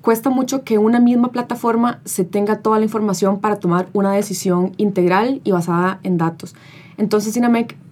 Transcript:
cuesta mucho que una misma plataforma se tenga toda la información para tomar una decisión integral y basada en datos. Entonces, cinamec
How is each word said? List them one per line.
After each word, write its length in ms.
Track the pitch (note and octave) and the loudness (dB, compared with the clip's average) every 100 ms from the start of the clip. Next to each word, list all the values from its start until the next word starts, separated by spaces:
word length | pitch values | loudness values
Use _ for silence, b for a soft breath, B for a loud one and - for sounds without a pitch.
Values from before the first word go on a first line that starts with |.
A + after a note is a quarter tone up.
cuesta 260 | - A3+ C4+ | 2 0 0
mucho 340 | B3+ B3+ C4+ | 0 0 -4
que 140 | - G#3+ | 0 2
una 240 | A3 A#3+ | 4 4
misma 320 | A#3+ A#3+ A#3+ | 4 4 0
plataforma 680 | B3 A#3+ A#3+ A#3 A#3 A#3+ A#3 | -2 -6 -4 0 0 0 -2
se 200 | - - | -8 -4
tenga 340 | F3 G3+ G3+ G#3+ | -2 -2 0 0
toda 180 | G#3+ A3 | 0 0
la 60 | |
información 560 | G#3+ A3 G#3 F3+ F#3+ G3+ | 0 -2 -2 0 0 0
para 160 | G#3+ G#3 | -2 -2
tomar 320 | F3 F3 F#3 | 0 0 -2
una 180 | G#3 G3 | -2 0
decisión 600 | G3+ G3+ F#3 F#3+ F3+ F#3 F#3+ | 0 -2 -4 -2 0 0 -2
integral 640 | G#3 F#3+ F3+ F#3 A#3+ C4+ | -2 0 2 2 0 -2
y 100 | - | -2
basada 460 | F3+ F3 E3+ F#3 F#3+ | -2 0 0 0 -4
en 160 | F#3+ F3 | -2 0
datos. 360 | E3 E3 - B B B B B | -2 -4 -18 B B B B B
Entonces, 340 | G#3+ G#3+ G#3+ | -2 0 -2
cinamec 420 | A#3+ A#3+ A#3 A#3 - - | -2 0 0 -2 -10 -20